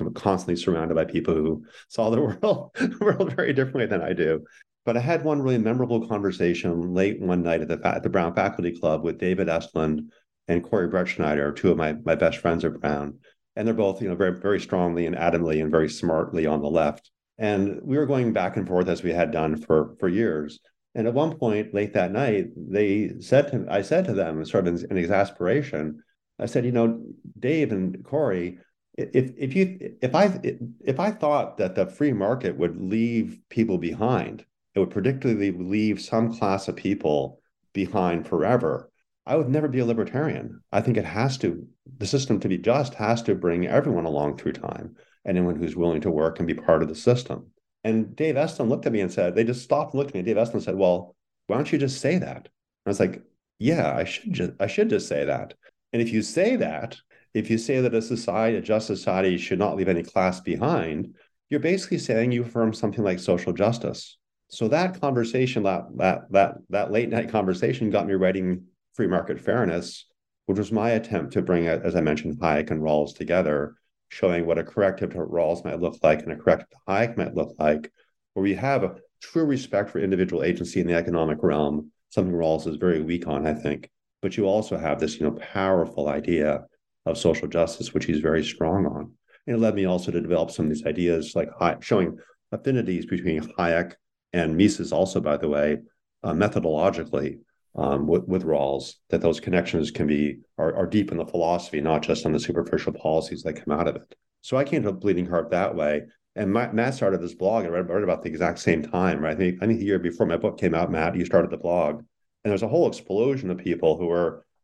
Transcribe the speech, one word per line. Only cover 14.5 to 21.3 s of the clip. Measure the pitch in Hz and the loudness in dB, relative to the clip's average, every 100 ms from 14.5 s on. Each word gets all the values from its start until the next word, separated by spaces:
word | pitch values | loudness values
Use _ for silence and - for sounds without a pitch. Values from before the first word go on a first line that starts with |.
| 98 | 0
strongly | - 95 87 85 85 | 0 0 2 0 -2
and | 85 | 0
adamantly | 85 85 85 78 | 2 2 2 0
and | 78 | 2
very | 80 78 | 2 2
smartly | - 87 80 - 87 78 | 0 0 0 0 0 0
on | 78 | 0
the | 71 | 2
left. | 82 80 - _ _ _ - | 2 2 -2 _ _ _ -4
And | 107 101 98 - | 0 0 0 -4
we | - 135 | -2 -2
were | 139 | 2
going | 135 117 | 2 2
back | 101 92 107 | 0 0 -2
and | 90 | 0
forth | 90 92 | 0 2
as | 85 | 0
we | 90 | -2
had | 85 80 | 0 0
done | 80 78 78 | 0 -2 -2
for, | - 80 78 - | 2 2 2 -2
for | 95 | -2
years. | 92 113 78 76 - _ _ _ 120 | 2 0 0 -6 -12 _ _ _ -2
And | 110 | 0
at | |
one | 123 160 | 2 0